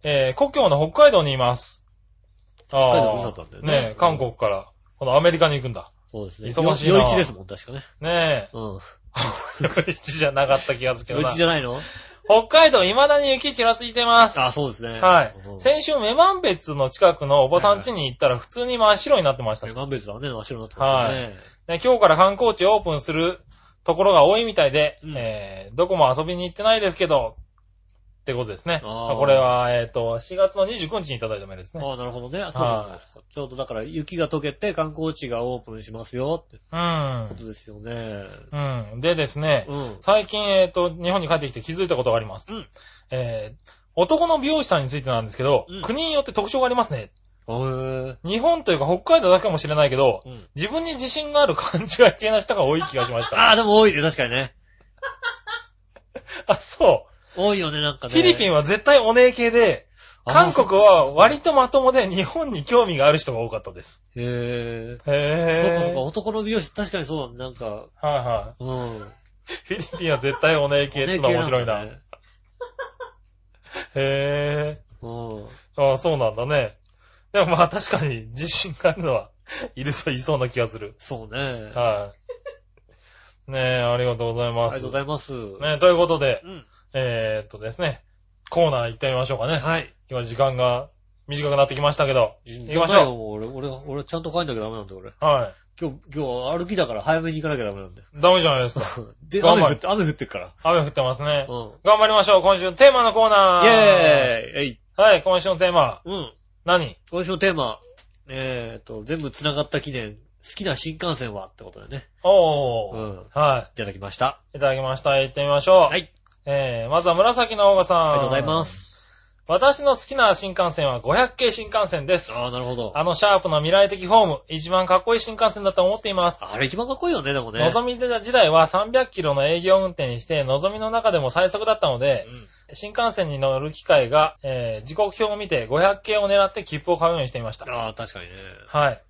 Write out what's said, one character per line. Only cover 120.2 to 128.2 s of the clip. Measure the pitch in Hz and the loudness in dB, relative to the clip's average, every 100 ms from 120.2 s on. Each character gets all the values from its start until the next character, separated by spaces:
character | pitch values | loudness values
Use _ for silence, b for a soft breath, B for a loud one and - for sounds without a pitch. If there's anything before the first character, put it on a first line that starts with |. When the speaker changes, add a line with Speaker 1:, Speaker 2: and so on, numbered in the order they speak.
| 226 | 2
Speaker 1:
新 | 185 196 | 2 -2
幹 | 185 180 | -2 -2
線 | 156 143 | 0 -2
は | 120 | -2
五 | 117 | -2
百 | 185 247 - | 0 0 0
系 | 247 | -2
新 | 220 214 | -2 -4
幹 | 220 196 | -4 -2
線 | 165 139 | -4 -2
で | 175 | -2
す。 | - 113 | -2 -8
Speaker 2:
あ | 123 | -6
ー、 | |
な | 123 | -6
る | 123 | -6
ほ | 120 | -6
ど。 | 110 147 | -6 -4
Speaker 1:
あ | |
の | 170 175 | -2 2
シ | 208 | 4
ャ | 196 | 2
ー | |
プ | 185 | 2
の | 151 | -2
未 | 151 | 2
来 | 190 202 | 4 4
的 | 190 180 | 0 2
フ | |
ォ | 220 | 4
ー | 196 | 4
ム、 | 143 _ | -2 _
一 | 160 156 | -10 -2
番 | 185 180 | -2 2
か | 185 | 0
っ | |
こ | 202 233 | 2 -2
い | |
い | |
新 | 226 | -2
幹 | 220 220 | -2 -2
線 | 214 | 0
だ | 196 | -2
と | 190 | 2
思 | 185 214 | 0 0
っ | |
て | 208 | -4
い | |
ま | 190 175 | 0 -2
す。 | 165 92 | -2 -12
Speaker 2:
あ | 107 | -6
れ | 135 | -6
一 | 180 | -4
番 | 247 | -8
か | |
っ | 269 | -4
こ | 349 | -2
い | |
い | 311 | -2
よ | |
ね、 | 139 | -2
で | 139 | -4
も | 113 | -4
ね。 | 117 | 0
Speaker 1:
の | 160 | 0
ぞ | 226 | 0
み | 247 240 | -4 -4
で | 247 233 | -4 -4